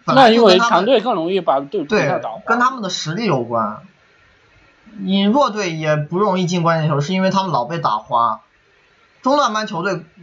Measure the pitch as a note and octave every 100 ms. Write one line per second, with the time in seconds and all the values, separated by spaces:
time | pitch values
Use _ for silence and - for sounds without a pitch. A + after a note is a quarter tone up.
0 | - B3+ B3 A3+ A3+ F3+ - F3 G3+ C4
1 | G#3 G3+ E3 F#3+ E3+ C#3 C#3+ G#3 D3+ G#3+
2 | D3+ - A#2+ A2+ - A#3 B3+ C4+ F#3+ -
3 | D#3 E3+ A#3 C#3+ A#2 A#2 G#2+ G#2 - _
4 | _ _ _ _ _ _ _ _ _ G#3
5 | F#3+ G3 G3+ B3 C4+ G#3+ F#3+ D#3+ D#3 D3+
6 | D3 F3 G#3 F#3 F3+ F3+ E3 E3 D#3 C#3+
7 | D3 F#3 F#3+ F#3+ F#3+ C#3 A#2+ E3 C#3+ G#2+
8 | - A#2+ A#2 A2+ _ _ _ _ _ _
9 | _ _ B3+ D4 C4 G#3+ G#3+ E3 F#3+ F3
10 | - -